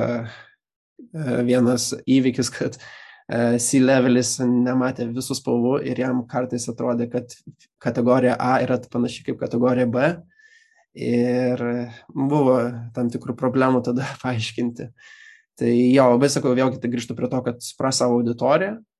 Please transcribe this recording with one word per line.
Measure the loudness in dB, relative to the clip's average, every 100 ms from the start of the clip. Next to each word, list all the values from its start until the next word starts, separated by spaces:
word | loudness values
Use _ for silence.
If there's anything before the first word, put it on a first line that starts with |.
| 0 -4 -8 -14 -20 _ _ _ _ -20 -16
e, | -8 -4 -2
vienas | 2 4 4 2 -2 -6
įvykis, | 2 4 4 0 -2
kad, | -4 -6 -6 -14 -20 -20 -20
e, | -6 -2 0 0
C-levelis | 2 4 6 6 4 4 2 0
nematė | 0 2 2 0 -2 -2 -6
visų | -6 -6 -6
spalvų | -2 0 2 0
ir | -2 -4
jam | -2 -2
kartais | -4 -4 -4 -4 -6
atrodė, | -6 -2 -2 -2
kad | -4 -8 -14 -20 -20 _ _
kategorija | -4 0 2 4 4 2
A | 0 0
yra | 0 -2
panaši | -2 -4 -4 -4 -8
kaip | -8
kategorija | -4 0 2 2 0
B. | 2 0 -2 -8 _ _ _ _ _ _ -8
Ir | -2 0 2 0 0 -2 -2 -4 -8 -12 -12
buvo | -4 0 2 4 4 2 -6 -10
tam | -4 -4
tikrų | -4 -8 -4
problemų | -2 2 2 2
tada | 0 -4 -4
<laughs> | -8
paaiškinti. | -6 -4 -4 -4 -6 -6 -12 -16 -20 -20 -20 -20 _ -4
Tai | 0
jo, | 4 6 6 6
labai | 4 2
sakau, | 2 0 2
vėlgi | 0 -2
tai | -4
grįžtu | -6 -6 -8
prie | -4
to, | -4
kad | -4 -6
suprast | -12 -6 -4 0
savo | 0 2
auditoriją | 0 0 2 2 0 -6 -16 _